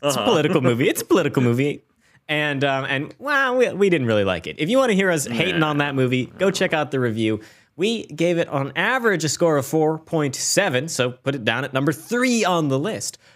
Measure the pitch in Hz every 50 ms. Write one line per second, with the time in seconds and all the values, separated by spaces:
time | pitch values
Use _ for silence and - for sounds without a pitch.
0 | - 143 139 123 104 262 214 160 147 156 - 151 127 127 120 117 143 214 330 -
1 | - - 349 190 151 143 - 139 127 120 120 123 139 147 139 - - _ _ _
2 | _ _ _ _ _ - 151 151 151 147 143 135 139 139 135 135 139 139 139 131
3 | 151 - - - 240 285 294 269 269 262 247 254 240 196 120 175 202 196 170 156
4 | 127 113 110 104 101 95 90 87 - 78 76 - 151 165 240 269 269 240 208 185
5 | 196 185 170 156 131 - 117 113 - - 180 165 156 151 147 147 143 143 139 135
6 | 131 123 127 127 123 - - - 185 196 190 - 190 180 170 156 147 139 143 135
7 | 127 120 107 113 110 110 107 104 - - - - _ _ _ - 175 220 233 214
8 | - - 147 143 165 175 175 170 160 - - 139 135 139 135 156 185 220 247 262
9 | 233 226 196 165 156 147 - - 175 170 156 143 135 - 156 160 156 156 160 156
10 | - - - 160 151 139 127 - - - - 170 202 190 131 127 143 165 - -
11 | 123 127 123 - _ 139 139 139 104 117 113 123 139 135 - 131 139 160 143 -
12 | - - 220 240 254 254 240 226 202 175 185 170 156 143 131 135 147 214 202 -
13 | - - - - _ - _